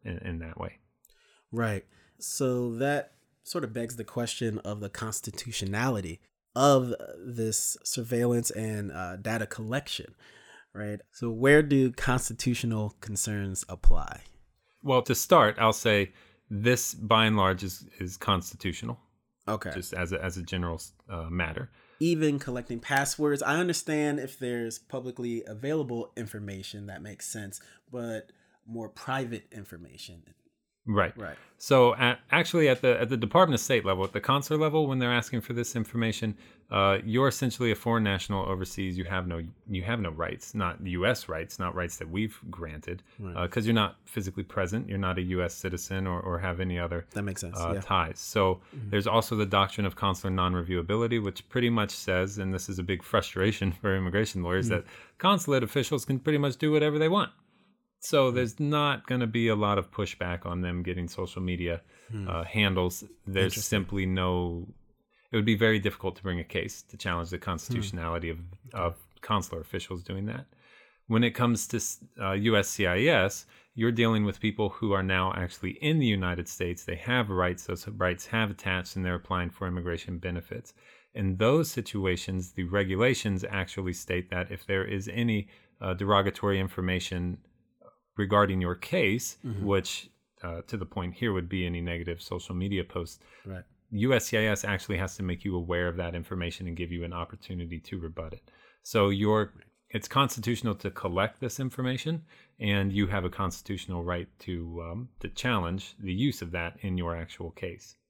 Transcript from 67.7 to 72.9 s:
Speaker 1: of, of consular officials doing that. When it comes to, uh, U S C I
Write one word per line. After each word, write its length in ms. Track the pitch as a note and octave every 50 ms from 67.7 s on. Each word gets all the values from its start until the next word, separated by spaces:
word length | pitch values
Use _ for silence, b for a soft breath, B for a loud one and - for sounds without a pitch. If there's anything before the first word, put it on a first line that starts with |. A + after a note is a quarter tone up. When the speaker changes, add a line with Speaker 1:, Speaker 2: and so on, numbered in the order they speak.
| B2 A#2 G#2+ G2 G2+ F2+ E2 E2+ E2+ E2+ E2+ E2
Speaker 1:
of, 120 | E2 E2 E2+ E2+ - - _ - -
of 220 | G#2 F2+ E2+ E2 - - _ _ - -
consular 400 | - A2 G#2 F2 - - E2+ D#2+
officials 400 | - - F#2 - - F#2+ F2 F2
doing 240 | - G2+ F#2+ G2
that. 180 | G#2+ A#2 C3 C3+ _ b b b b b b b b b b b
When 180 | - A2+ A2 A#2+
it 60 | A#2+
comes 360 | A2+ - B2 A#2+ A#2+ G#2+ - -
to, 120 | - A2+ - - - - - - _ - G#2
uh, 100 | F#2+ F#2+
U 260 | G2 G2+ A#2 A2 G2+
S 100 | F#2+ -
C 180 | - - G#2
I 180 | F2+